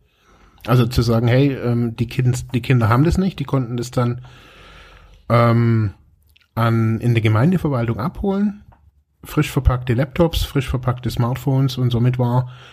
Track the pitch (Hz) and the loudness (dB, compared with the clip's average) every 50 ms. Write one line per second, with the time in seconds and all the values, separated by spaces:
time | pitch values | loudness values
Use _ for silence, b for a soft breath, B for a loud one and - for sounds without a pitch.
0 | b b b b b b b b b b b b b 107 123 127 117 120 - 127 | b b b b b b b b b b b b b 2 2 2 2 2 0 0
1 | 113 120 113 113 120 117 123 131 143 143 131 98 98 123 117 120 120 113 117 - | 0 2 2 2 2 2 4 4 2 2 0 -2 -2 -2 -2 -2 -2 -4 -4 -6
2 | 117 120 - 135 127 127 123 - - - - 117 120 - 131 117 113 101 120 127 | -6 -6 -2 -2 0 0 0 -2 -4 -4 -4 -4 0 2 2 2 4 4 4 4
3 | 151 170 170 185 190 185 - - 139 - 139 135 127 113 123 120 117 - - 131 | 4 2 2 2 0 -2 -2 -6 -6 -4 -2 -2 -2 -2 -6 -6 -6 -4 -2 -2
4 | 120 120 120 123 B B B B B B B B B B B B B B B B | -2 -2 -4 -6 B B B B B B B B B B B B B B B B
5 | B B B B B - 117 120 117 117 117 117 117 117 113 113 110 98 - _ | B B B B B 0 2 4 4 4 4 2 2 2 2 0 0 -2 -6 _
6 | _ _ _ _ _ _ _ _ _ _ - 117 117 117 117 113 113 110 113 - | _ _ _ _ _ _ _ _ _ _ -4 -2 0 0 2 2 2 0 0 0
7 | - 120 117 117 110 110 107 107 131 180 190 170 - 151 139 117 117 117 113 117 | 0 2 2 2 2 2 2 4 4 2 2 2 0 -2 -2 -2 -2 -2 -4 -4
8 | - 175 - - - 196 190 196 208 208 202 - - - - _ _ _ _ _ | -4 -6 -6 -4 -4 -2 -2 0 -2 -2 -4 -6 -16 -20 -20 _ _ _ _ _
9 | _ _ _ _ - - - 151 147 - - 139 127 139 127 123 - - 117 123 | _ _ _ _ -14 -6 -2 -2 -2 -2 0 2 2 2 2 0 -2 -2 0 0
10 | 156 - - - 170 165 - - - - - 143 131 - - 127 - 123 120 - | -2 -2 0 0 0 2 0 -2 -4 -2 -2 -4 -2 -2 -4 -4 -2 -4 -4 -4
11 | - 117 - - 120 120 131 127 - 143 131 135 139 131 - 131 127 120 120 113 | -4 -6 -2 -2 -2 -2 -2 -4 -2 0 2 2 2 0 0 0 -2 0 2 2
12 | 120 123 123 123 123 120 120 127 127 B B B B B | 2 2 2 0 0 0 0 0 0 B B B B B